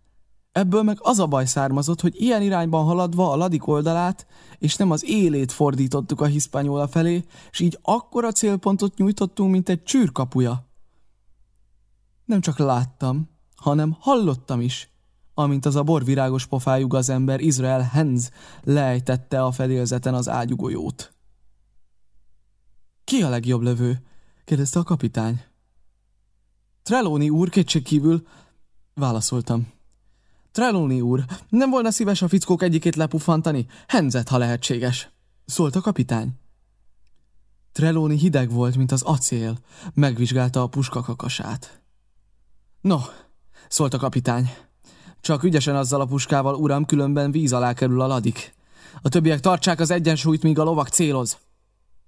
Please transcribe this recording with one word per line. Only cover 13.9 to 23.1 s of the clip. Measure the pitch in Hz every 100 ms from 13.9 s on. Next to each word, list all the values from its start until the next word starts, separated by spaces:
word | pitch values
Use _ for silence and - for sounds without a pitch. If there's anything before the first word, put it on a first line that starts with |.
| 160
hallottam | 262 262 190 127 - 123
is, | 120 - - _ _ _ - -
amint | 147 139 147
az | 143
a |
borvirágos | 143 160 127 135 131 131 127
pofájú | 135 135 131 131
gazember, | 131 127 127 135 135
Izrael | 156 131 131 131
Henz | 123 143 156 123 123 - - -
lejtette | - 143 135 123 127 127 - 135
a | 131
fedélzeten | 127 131 127 123 123 127
az | 127 117
ágyugolyót.” | 120 120 123 - - - - - _ _ _ - _ _ _ - _ _ - - - _ _ _ _ - _
„Ki | -